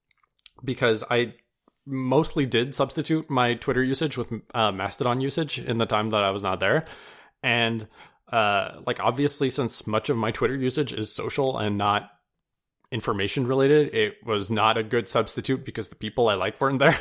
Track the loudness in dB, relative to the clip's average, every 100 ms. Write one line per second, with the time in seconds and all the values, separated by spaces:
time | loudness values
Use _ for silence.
0 | _ _ _ _ -20 -10 -8 0 2 2
1 | 0 0 0 -6 _ _ _ _ -10 -6
2 | 2 2 2 0 0 2 0 0 -2 -2
3 | -2 -2 0 2 2 0 -2 0 0 0
4 | -2 -4 -6 -8 -6 0 0 0 -4 -2
5 | -2 0 -2 -2 -4 -6 -4 -2 0 0
6 | 2 2 2 2 -2 0 2 2 -2 -14
7 | -20 -20 -20 _ -2 0 0 -2 -8 -18
8 | -20 _ _ 2 4 2 0 -6 -8 -2
9 | -2 2 0 0 -2 0 -4 -4 -2 -2
10 | 0 -2 -2 0 -2 0 -2 -2 -4 -4
11 | -6 -4 -4 -2 -2 0 -2 0 2 2
12 | -2 _ _ _ _ _ _ _ _ -6
13 | -2 -2 -2 -2 0 2 4 4 4 0
14 | -2 -2 -4 -2 0 2 4 2 0 -2
15 | 2 0 0 -4 -4 -4 -4 -10 -10 -8
16 | -6 0 2 2 -2 0 0 4 4 2